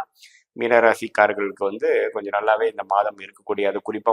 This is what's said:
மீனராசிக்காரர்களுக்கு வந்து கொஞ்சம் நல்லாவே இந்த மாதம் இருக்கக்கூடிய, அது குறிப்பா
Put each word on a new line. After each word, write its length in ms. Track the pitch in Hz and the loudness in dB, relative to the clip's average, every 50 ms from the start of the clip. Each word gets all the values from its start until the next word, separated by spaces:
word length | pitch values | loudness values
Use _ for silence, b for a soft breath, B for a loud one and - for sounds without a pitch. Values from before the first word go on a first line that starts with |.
| 120 _ _ b b b b b b b - | -4 _ _ b b b b b b b -8
மீனராசிக்காரர்களுக்கு 1040 | - 117 117 120 117 113 113 104 - 113 113 - 107 104 104 101 104 101 98 98 - 101 | -4 0 2 4 6 6 4 4 2 -4 -4 2 2 2 2 2 -2 -4 -6 -4 -4 -4
வந்து 220 | 98 104 113 147 160 135 107 104 107 | -4 -4 -2 -2 0 0 0 -2 -2
கொஞ்சம் 240 | 107 107 101 101 101 | -4 -8 -6 -4 -4
நல்லாவே 300 | 101 107 110 110 107 113 113 | -2 2 2 2 2 0 -2
இந்த 140 | 107 101 98 | -4 -6 -4
மாதம் 320 | 98 98 101 104 107 104 98 95 | -2 0 0 0 0 -4 -10 -16
இருக்கக்கூடிய, 420 | - - _ _ - 104 101 101 | -20 -20 _ _ -6 -4 -2 -2
அது 120 | 98 98 104 | -2 -2 -4
குறிப்பா 300 | - 107 107 107 - 117 | -6 -8 -8 -2 0 0